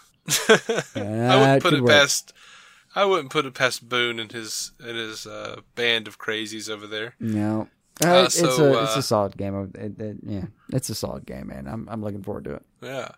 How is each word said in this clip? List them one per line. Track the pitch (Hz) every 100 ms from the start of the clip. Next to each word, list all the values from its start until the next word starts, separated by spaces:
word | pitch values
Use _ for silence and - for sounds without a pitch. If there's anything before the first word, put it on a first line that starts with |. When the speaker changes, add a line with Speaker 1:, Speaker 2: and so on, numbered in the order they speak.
| _ _ -
Speaker 1:
<laughs> |
I | 147 - 220
wouldn't | - 151 - 113
Speaker 2:
That | 101 110 120 131 135 135
Speaker 1:
put | 175
Speaker 2:
could | 147
Speaker 1:
it |
Speaker 2:
work. | 123
Speaker 1:
past, | 147 143 - - - - - - _ _ -
I | 196
wouldn't | 190 135
put | 156 135
it |
past | - 131 - 117
Boone | 123 120 117
and | 107
his, | 117 110 - - _
and | 117 117
his, | 110 110 107
uh, | 107 107 110 - -
band | 120 113 107
of | 104
crazies | - 110 107 110 107
over | 107 104
there. | 107 113 _
Speaker 2:
No. | 113 107 104 107 104 _ _ -
Speaker 1:
Uh, | 165
Speaker 2:
Uh, | 175 131
it's | -
Speaker 1:
so, | 170
Speaker 2:
a, | - 147 127
it's | 110 110
Speaker 1:
uh, |
Speaker 2:
a |
solid | - 110 101 -
game. | 98 98 98 98
It, | 107 98
it, | 107 101
yeah, | - 101 - - _
it's | 131 -
a | 113
solid | 78 64 -
game, | 64 -
man. | 67 67
I'm, | 113 -
I'm | 113
looking | 107 101
forward | 92 107 104
to | 71
it. | _ _
Speaker 1:
Yeah. | 123 135 113